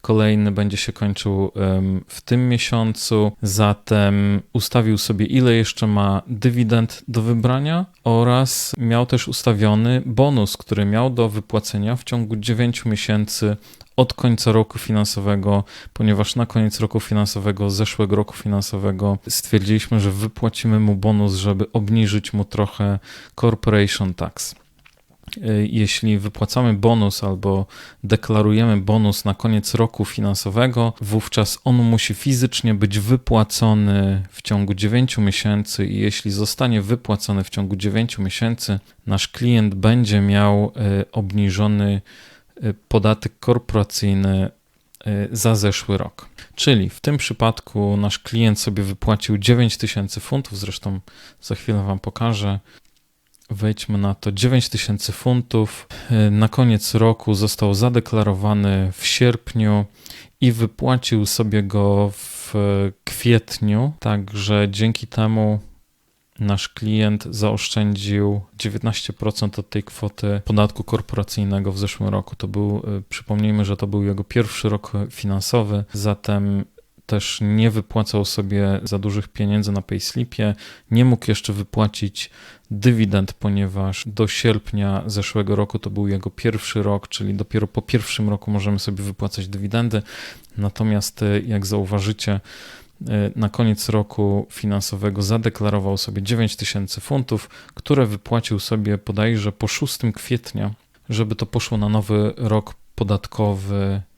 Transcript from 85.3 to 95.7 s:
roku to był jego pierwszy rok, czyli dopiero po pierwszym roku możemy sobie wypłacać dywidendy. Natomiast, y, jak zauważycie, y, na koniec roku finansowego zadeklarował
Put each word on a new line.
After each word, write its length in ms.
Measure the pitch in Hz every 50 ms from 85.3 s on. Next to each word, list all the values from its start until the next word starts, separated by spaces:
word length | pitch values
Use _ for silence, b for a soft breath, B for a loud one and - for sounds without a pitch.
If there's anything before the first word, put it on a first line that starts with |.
| - 107 104 98 104
roku 220 | 101 104 101 - 113
to 120 | - 101
był 180 | 98 101 101 101
jego 220 | 98 98 92 98
pierwszy 520 | - - - 117 107 107 - - - 110 104
rok, 260 | 101 104 101 - -
czyli 260 | - - 104 101 98
dopiero 320 | 98 95 - - 110 107
po 160 | 101 _ - -
pierwszym 460 | - - 120 104 - - - 110 104
roku 220 | 104 101 - -
możemy 280 | 104 104 98 104 104 98
sobie 240 | - - 101 95 101
wypłacać 460 | 101 98 _ - 101 - - 95 92
dywidendy. 540 | 98 98 98 104 98 113 120 117 107 107 104 B B B B B B B B B - -
Natomiast, 640 | 104 101 - - 110 110 107 104 98 - - - 107
y, 220 | 104 101 104 -
jak 200 | 135 110 101 98
zauważycie, 760 | 92 107 104 98 92 104 104 95 104 107 - - - 101 95 B B B B B B B B B B B _
y, 40 | - 107 104 104 104 101 -
na 120 | - 110 104
koniec 400 | 104 - 120 113 107 104 - -
roku 580 | 110 107 104 - - - 104 101 101 101 - -
finansowego 720 | - - - 107 101 101 101 - - 98 98 107 98 101 101
zadeklarował 720 | 98 110 117 110 117 - - 110 104